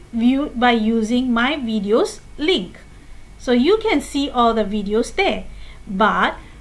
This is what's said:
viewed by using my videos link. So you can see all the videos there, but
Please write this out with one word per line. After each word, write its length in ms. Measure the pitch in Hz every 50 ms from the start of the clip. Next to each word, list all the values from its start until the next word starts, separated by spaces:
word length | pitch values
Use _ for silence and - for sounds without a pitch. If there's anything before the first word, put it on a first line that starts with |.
| - - -
viewed 460 | 233 226 247 262 269 294 294 - 240
by 120 | 247 247
using 600 | 233 226 220 220 226 226 220 214 247 247 262 254
my 240 | 233 226 240 269 311
videos 640 | 302 247 226 220 214 190 202 214 269 403 403 - - - - -
link. 400 | - 294 339 370 254 175 170 - - - - - - - - - - - - -
So 140 | - - 262
you 260 | 247 240 254 330 427
can 240 | 440 440 440 370 285
see 280 | - - - 285 277 285
all 240 | - 247 240 233 226
the 100 | 226 208
videos 500 | 190 208 214 196 196 208 226 233 - -
there, 320 | - 392 349 214 185 190 - - - - - - - -
but 480 | - 190 190 220 202 180 180 208 254 - - - - - -